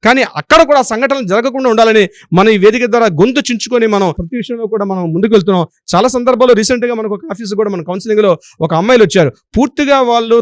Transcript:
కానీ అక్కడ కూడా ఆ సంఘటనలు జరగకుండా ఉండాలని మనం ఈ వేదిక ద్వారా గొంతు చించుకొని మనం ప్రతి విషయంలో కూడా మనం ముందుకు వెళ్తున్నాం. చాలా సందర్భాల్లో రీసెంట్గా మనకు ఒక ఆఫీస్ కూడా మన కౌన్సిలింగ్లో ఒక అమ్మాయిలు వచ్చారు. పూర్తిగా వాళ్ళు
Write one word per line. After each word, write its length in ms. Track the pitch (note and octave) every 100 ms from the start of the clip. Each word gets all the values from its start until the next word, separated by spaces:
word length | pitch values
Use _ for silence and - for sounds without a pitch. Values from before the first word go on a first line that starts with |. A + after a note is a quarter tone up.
| G#3+
కానీ 180 | C4 A#3 D3+
అక్కడ 200 | - D#4 D#4
కూడా 100 | C#4+
ఆ 20 | A#3+
సంఘటనలు 340 | A3 C4 C4+ G#3
జరగకుండా 380 | G3 B3 B3+ C4
ఉండాలని 300 | A3 A3+ A3 F#3+ - - E3+
మనం 120 | G#3 G#3+
ఈ 20 |
వేదిక 200 | G3 A#3 B3
ద్వారా 140 | A#3 A3+ D3+
గొంతు 200 | G#3 C4 -
చించుకొని 380 | A#3+ - A#3+ A3
మనం 140 | G3+ F#3+ D3
ప్రతి 160 | E3+ B3+
విషయంలో 240 | G#3+ A#3+ A3+
కూడా 100 | F#3 G3+
మనం 100 | F#3+ F3
ముందుకు 180 | E3 G#3+ G#3+
వెళ్తున్నాం. 280 | F#3+ F#3+ D#3+ _ -
చాలా 160 | F3 B3 B3+
సందర్భాల్లో 400 | B3 B3 B3+ A3
రీసెంట్గా 360 | A3 B3+ A#3+ A#3
మనకు 140 | A3 G3+
ఒక 140 | E4
ఆఫీస్ 200 | G3 A3 G3+
కూడా 100 | G#3
మన 80 | F#3+ D#3+
కౌన్సిలింగ్లో 420 | F#3 A3+ G#3+ G#3 D#3+ - _ D#3+
ఒక 60 | D#3+
అమ్మాయిలు 240 | G3+ B3 G3+
వచ్చారు. 240 | F#3+ D3+ - _ -
పూర్తిగా 420 | C4 - C#4+ C#4 B3
వాళ్ళు 260 | A#3 A3+ A#3